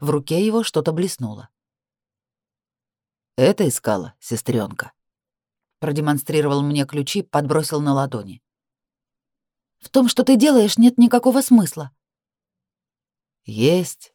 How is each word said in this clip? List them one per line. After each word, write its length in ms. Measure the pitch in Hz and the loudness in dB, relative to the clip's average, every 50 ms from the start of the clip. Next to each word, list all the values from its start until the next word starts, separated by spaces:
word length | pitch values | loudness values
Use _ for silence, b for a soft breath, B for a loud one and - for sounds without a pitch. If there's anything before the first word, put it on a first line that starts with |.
В 100 | 143 147 | -4 -4
руке 340 | 151 147 143 - 160 175 202 | -2 -2 -2 -2 -2 -2 0
его 180 | 220 214 226 220 | 0 0 -2 -2
что-то 300 | - - 160 151 170 160 | -2 -4 -4 -2 -2 -2
блеснуло. 560 | 165 180 185 - - 123 107 107 101 104 - _ _ _ _ _ _ _ _ _ _ _ _ _ _ _ _ _ _ _ _ _ _ _ _ _ _ _ _ _ _ _ _ _ _ _ _ _ | -2 -4 -4 -6 -8 -10 -10 -10 -12 -20 -20 _ _ _ _ _ _ _ _ _ _ _ _ _ _ _ _ _ _ _ _ _ _ _ _ _ _ _ _ _ _ _ _ _ _ _ _ _
«Это 320 | - 131 165 202 - 202 147 | 2 2 2 2 2 -2 -2
искала, 460 | - - - 120 107 95 82 - - _ | -4 -4 -4 -4 -4 -4 -6 -10 -16 _
сестрёнка?» 720 | - - 120 107 - - 117 113 104 95 - - - - _ _ _ _ _ _ _ _ _ _ _ _ _ _ _ _ _ - | -14 -10 -10 -8 -6 -4 -4 -4 -4 -6 -10 -12 -14 -14 _ _ _ _ _ _ _ _ _ _ _ _ _ _ _ _ _ -10
Продемонстрировал 840 | - 151 147 151 151 151 147 139 - - 151 151 147 147 139 139 143 | -6 -6 -4 -4 -2 -4 -4 -4 -4 -4 -2 -2 0 0 0 -2 -2
мне 240 | 143 147 147 139 | -2 -2 -2 -4
ключи, 360 | 139 - 147 139 - - 202 - | -4 -4 -6 -6 -4 -6 -6 -6
подбросил 580 | _ - 147 151 131 156 156 156 - 160 147 | _ -4 -4 -2 0 -2 -2 -2 -2 -4 -4
на 120 | 147 143 139 | -2 0 0
ладони. 500 | 139 135 131 127 110 98 98 95 - _ _ _ _ _ _ _ _ _ _ _ _ _ _ _ _ _ _ _ _ _ _ _ _ _ _ _ _ | -2 -2 -4 -6 -10 -12 -14 -18 -20 _ _ _ _ _ _ _ _ _ _ _ _ _ _ _ _ _ _ _ _ _ _ _ _ _ _ _ _
«В 100 | - - | -10 -2
том, 200 | - 262 262 233 | 0 0 2 2
что 160 | - - 254 | 0 0 2
ты 120 | - 269 | 4 4
делаешь, 420 | 214 247 302 285 247 208 208 - - | 4 4 4 4 4 4 2 4 4
нет 200 | 233 247 247 - | 4 4 6 6
никакого 440 | 233 240 - 240 - 262 247 277 269 | 4 4 4 4 2 2 2 2 2
смысла». 500 | - 254 226 185 147 - 156 147 131 _ _ _ _ _ _ _ _ _ _ _ _ _ _ _ _ _ _ _ _ _ _ _ _ _ _ _ _ _ _ _ | 4 4 4 4 2 -4 -10 -14 -16 _ _ _ _ _ _ _ _ _ _ _ _ _ _ _ _ _ _ _ _ _ _ _ _ _ _ _ _ _ _ _
«Есть, 680 | - 104 107 117 143 175 185 175 - - - - - _ | -10 -4 0 2 2 2 2 0 -4 -10 -16 -20 -20 _